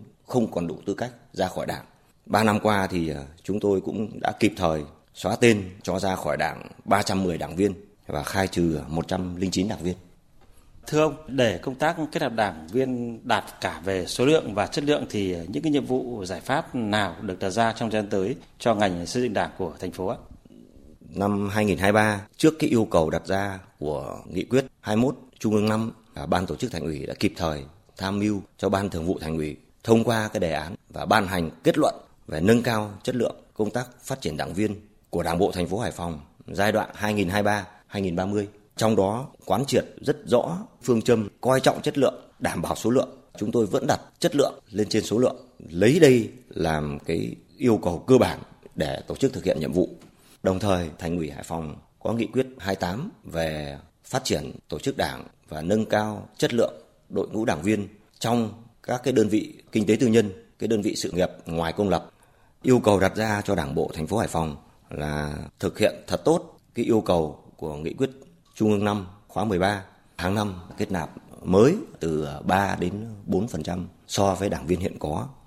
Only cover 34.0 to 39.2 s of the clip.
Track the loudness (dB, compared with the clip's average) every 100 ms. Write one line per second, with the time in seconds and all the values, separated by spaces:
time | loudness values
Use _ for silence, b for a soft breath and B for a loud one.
34 | -10 -6 -6 -6 -6 -2 -2 -2 -14 _
35 | -8 -4 -2 2 0 0 -2 -2 -4 -6
36 | -8 -8 -14 _ -10 0 2 2 -2 -4
37 | -2 0 0 2 0 0 -4 -16 _ -4
38 | -2 -2 -2 -2 -4 -10 _ -2 2 4
39 | 2 0